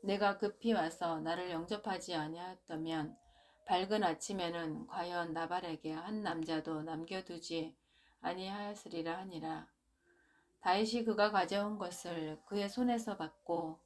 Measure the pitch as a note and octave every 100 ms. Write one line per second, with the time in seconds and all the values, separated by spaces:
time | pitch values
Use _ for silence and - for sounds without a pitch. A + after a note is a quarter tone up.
0 | G3 G3 G3+ G3 G3+ - A3+ G#3 E3 -
1 | E3+ D#3+ D#3+ F3 F3+ E3 F3 G#3 G#3+ F#3
2 | F3+ E3+ D3+ E3 F3+ F#3+ - D#3+ D#3+ D#3+
3 | D3+ - _ - _ _ - F#3 F#3+ G#3+
4 | F#3 D#3+ - G3 E3+ E3+ E3 D#3 D#3 F3+
5 | F3 F3 E3+ E3 E3 F3+ F3 D#3 D#3 D#3+
6 | F3+ G#3+ G3+ E3 D#3+ D#3+ E3 D#3 D#3+ D#3
7 | E3 F#3+ F#3 E3+ - E3 D#3+ - _ _
8 | _ _ E3+ F#3 F#3+ G3+ G3+ G#3 - E3
9 | E3 F3 F#3+ E3+ D#3+ D#3 - _ _ _
10 | _ _ _ _ _ _ F3+ G3 A3 A#3+
11 | A3+ G#3 G#3 G3+ F3+ G3 G#3 G#3 F3 F3
12 | F3 E3+ D#3 D#3 - G3+ G3+ A3+ B3 A#3
13 | A3+ G3 D#3 - - E3+ E3 -